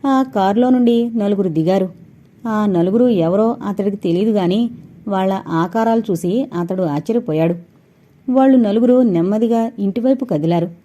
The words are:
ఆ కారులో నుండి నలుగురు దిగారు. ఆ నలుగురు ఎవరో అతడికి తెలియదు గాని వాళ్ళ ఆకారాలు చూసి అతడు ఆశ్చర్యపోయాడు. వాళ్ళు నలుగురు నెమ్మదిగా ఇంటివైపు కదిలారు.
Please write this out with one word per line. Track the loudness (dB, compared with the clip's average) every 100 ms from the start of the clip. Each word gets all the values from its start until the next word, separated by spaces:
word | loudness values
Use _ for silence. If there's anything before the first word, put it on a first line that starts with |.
| 0
ఆ | 0 0 0
కారులో | 0 2 2
నుండి | 4 4 2 0 -2
నలుగురు | -2 0 0
దిగారు. | 0 0 0 -2 -8 -20 -20 -20 _ -6
ఆ | -2 0
నలుగురు | 2 2 2 2
ఎవరో | 2 2 2 0 -2 -6
అతడికి | -4 -4 -4
తెలియదు | -2 0 0
గాని | 0 0 0 -2 -6 -20 -16 -6
వాళ్ళ | -2 -2 -2 -4
ఆకారాలు | -4 -2 0 0 0 0
చూసి | -4 -2 -2 -4 -6
అతడు | -4 -4
ఆశ్చర్యపోయాడు. | -2 -4 -2 -4 -2 -2 0 -2 -10 _ _ _ _ _ -2
వాళ్ళు | 2 4 4
నలుగురు | 4 2 4 4
నెమ్మదిగా | 4 2 0 0 0 0 -2 -4
ఇంటివైపు | -4 -2 -2 -2 -2
కదిలారు. | -2 0 0 -2 -8